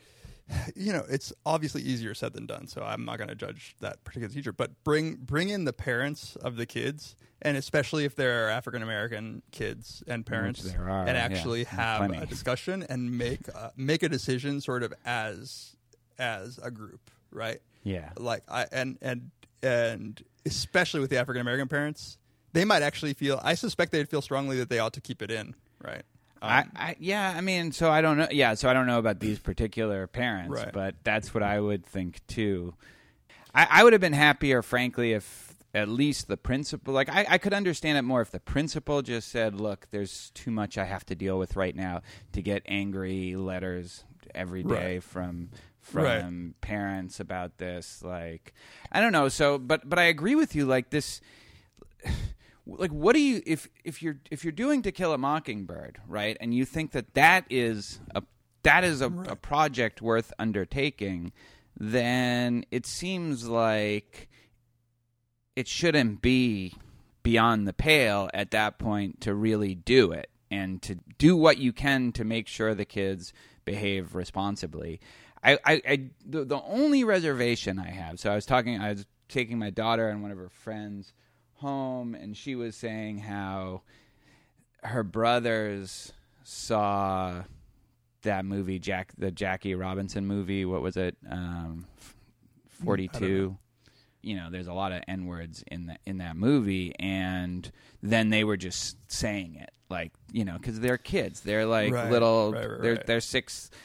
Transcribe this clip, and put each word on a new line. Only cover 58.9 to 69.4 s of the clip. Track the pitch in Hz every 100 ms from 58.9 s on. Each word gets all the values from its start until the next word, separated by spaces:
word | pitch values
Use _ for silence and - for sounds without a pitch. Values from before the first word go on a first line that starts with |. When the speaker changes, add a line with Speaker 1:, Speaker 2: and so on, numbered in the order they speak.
| 147
Speaker 2:
a, | 131
Speaker 1:
Right. | 175 185
Speaker 2:
a | -
project | - 143 156 123 113 -
worth | 110 113 113 -
undertaking, | 110 101 90 139 143 - 98 90 87 - - - _ -
then | 107 123 120 127 123 123 123 120 -
it | 123 -
seems | - 180 185 165 131 117
like | 113 113 107 104 104 - - - _ _ _ _ _ _ _ _ _ _ _ _
it | - 120
shouldn't | - 170 151 117 101
be | 123 127 123 104 92 - - - _ _
beyond | - 113 113 110 98
the |
pale | - 151 156 117 101 95
at | 98 101
that | 107 107 -
point | 113 104 98 -
to | 110
really | 101